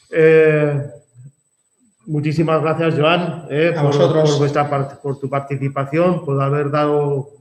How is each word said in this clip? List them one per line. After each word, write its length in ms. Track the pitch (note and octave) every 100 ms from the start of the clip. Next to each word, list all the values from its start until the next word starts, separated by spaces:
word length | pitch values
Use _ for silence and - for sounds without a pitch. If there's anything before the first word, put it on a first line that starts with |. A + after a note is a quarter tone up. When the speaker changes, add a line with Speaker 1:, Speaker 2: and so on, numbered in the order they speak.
| _
Speaker 1:
Eh, 680 | E3 D#3+ D#3+ D#3 D3+ D3 C#3+ B2 - _ A#2+ C3 _ _ _ _ _ _ _ -
muchísimas 540 | D3 D3 D3 D#3+ D#3+
gracias, 360 | D#3 D#3 E3 C3+
Joan, 480 | D3+ F3 F3 - -
eh, 220 | C#3 E3
Speaker 2:
A 60 | E3
Speaker 1:
por, 100 | C#3+
Speaker 2:
vosotros. 380 | C#3+ E3+ D#3 D3+
Speaker 1:
por 80 | C#3+
vuestra 280 | C#3+ D3 C#3+
part-, 300 | C#3 C3+ -
por 180 | C#3+ C3+
tu 120 | C3+
participación, 920 | C#3 C#3 C#3 C#3 C#3 C#3 D#3 F3+ F3+
por 160 | E3+ C#3
haber 280 | C#3 C#3+ C#3+
dado, 580 | D3+ D3 D3 D3 C#3 - -